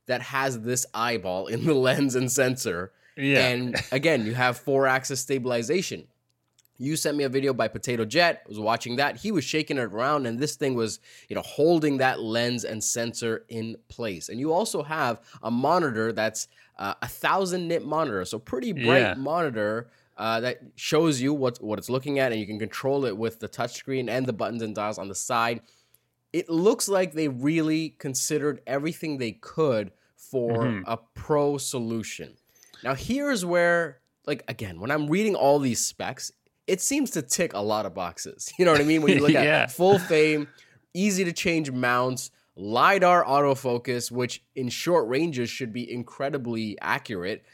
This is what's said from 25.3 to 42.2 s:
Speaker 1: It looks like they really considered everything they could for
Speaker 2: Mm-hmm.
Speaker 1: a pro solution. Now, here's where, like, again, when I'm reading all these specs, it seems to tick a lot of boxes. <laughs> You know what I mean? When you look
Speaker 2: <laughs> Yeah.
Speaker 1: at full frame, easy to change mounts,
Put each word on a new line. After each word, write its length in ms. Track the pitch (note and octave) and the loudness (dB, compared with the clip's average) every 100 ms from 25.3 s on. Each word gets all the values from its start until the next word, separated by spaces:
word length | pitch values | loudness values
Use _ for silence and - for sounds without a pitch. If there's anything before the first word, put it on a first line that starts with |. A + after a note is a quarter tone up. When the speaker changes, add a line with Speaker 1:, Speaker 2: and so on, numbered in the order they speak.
| A#2+ A#2 A#2+ _ _ _ _ _ _ _ | 0 0 -2 _ _ _ _ _ _ _
Speaker 1:
It 160 | D#3+ F3 | -6 -2
looks 400 | E3 G3 A#3 - | 2 4 2 2
like 240 | F#3+ F#3 | 0 0
they 140 | D3+ D3+ | 0 -2
really 640 | B2 C#3+ D#3+ D#3 D#3+ D#3 - | 0 0 2 2 0 -4 -8
considered 600 | D3 B2+ - D3+ D3 B2+ - | -6 -4 -2 0 -2 -4 -4
everything 540 | C#3 D#3 E3 D#3+ C3+ | -4 -4 -6 -6 -4
they 140 | A#2 | -4
could 580 | - - - D3+ A2+ G2 _ _ _ | -6 -8 0 2 2 -2 _ _ _
for 460 | - C3 A#2+ A#2 | -6 -2 0 0
Speaker 2:
Mm-hmm. 200 | A#2+ G#2 F#2 | 0 -2 -4
Speaker 1:
a 100 | A#2 _ | -6 _
pro 460 | - - D3 C#3+ C#3+ | -10 0 2 2 0
solution. 800 | - C3 A2+ A#2 G#2 - D2 - _ _ _ - | -4 -4 -4 -4 -6 -10 -14 -18 _ _ _ -10
Now, 120 | - C3+ | -6 -4
here's 500 | - C4+ C#4+ A#3 F3 | -2 -2 0 -2 0
where, 540 | F3 E3+ E3+ D#3+ C#3 _ _ - | 2 4 2 0 -8 _ _ -6
like, 180 | D3 - | -6 -6
again, 320 | A#2 G#2 E2 | -8 -8 -8
when 100 | A2+ | -4
I'm 160 | D3+ D3 | -2 0
reading 300 | F3+ A3 F#3 | 2 2 4
all 240 | C#3 C#3+ | 4 4
these 260 | C3+ A2 - | 2 0 -4
specs, 460 | - F#2+ - - _ _ _ - | -4 -10 -8 -12 _ _ _ -4
it 120 | F#3 | -2
seems 300 | - C#4 B3+ | 0 0 0
to 140 | F3 | -2
tick 300 | C3+ - E3+ | -2 -2 -2
a 60 | G2 | -2
lot 260 | G#2 G#2+ G2 | -2 -2 -2
of 80 | |
boxes. 600 | F2 F2 - - - - - | -6 -8 -8 -14 -12 -8 2
<laughs> 40 | |
You 40 | |
know 80 | F3 | 6
what 80 | D3+ | 6
I 60 | D3 | 6
mean? 160 | D#3+ | 4
When 120 | D3 | 6
you 60 | C#3+ | 6
look 120 | D3 | 6
Speaker 2:
<laughs> 0 | |
Yeah. 320 | C#3+ D3 D3+ | 6 6 4
Speaker 1:
at 80 | A#2 | 2
full 260 | - F#3 G3 | 4 6 6
frame, 500 | F3+ D#3 D#3 D3+ C#3+ - - _ _ | 4 4 6 4 -2 -12 -20 _ _
easy 320 | E3+ G3+ F#3 F3 | 0 2 2 0
to 80 | |
change 380 | E3+ F3+ E3 C#3+ | 0 0 0 0
mounts, 580 | B2+ B2 B2 B2+ B2+ | 0 2 2 2 -2